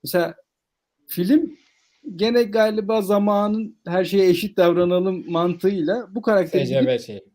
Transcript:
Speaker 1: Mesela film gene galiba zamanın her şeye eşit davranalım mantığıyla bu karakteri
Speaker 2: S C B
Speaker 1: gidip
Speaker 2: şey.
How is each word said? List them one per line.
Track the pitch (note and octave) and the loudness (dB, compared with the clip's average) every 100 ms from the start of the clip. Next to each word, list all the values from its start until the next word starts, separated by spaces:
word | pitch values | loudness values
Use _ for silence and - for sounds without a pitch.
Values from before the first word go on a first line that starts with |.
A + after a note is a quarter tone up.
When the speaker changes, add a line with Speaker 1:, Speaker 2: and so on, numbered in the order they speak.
Speaker 1:
Mesela | D#3 F3+ E3 - _ _ _ _ _ _ _ | -2 -2 -2 -6 _ _ _ _ _ _ _
film | - F3+ D#4 E4 - _ _ _ _ D4 F3 | -6 2 2 2 -10 _ _ _ _ -18 -4
gene | G#3+ A#3+ | 0 0
galiba | A#3 A3 A3 G#3+ G3+ A3 | 0 2 2 0 -2 -2
zamanın | F#3+ G3+ G3+ G3+ G#3 G#3+ G#3+ - - | 0 0 2 2 0 -2 -6 -12 -4
her | F3+ F3 | -2 0
şeye | G3 F#3 | 2 4
eşit | E3+ G#3 - | 2 -2 2
davranalım | F3 F3 F3 F3+ F#3+ F3+ E3 | 2 4 2 2 0 -4 -4
mantığıyla | E3 F3 E3+ F#3 G3+ D3+ A#3 G3+ A#3 | -2 0 0 -2 -2 -2 -4 -6 -6
bu | |
karakteri | A3 G3+ E3 F#3 B2 | 0 0 2 -2 0
Speaker 2:
S | |
C | C3+ B2+ | 0 2
B | |
Speaker 1:
gidip | A#2+ - | 0 -4
Speaker 2:
şey. | G2+ _ | -16 _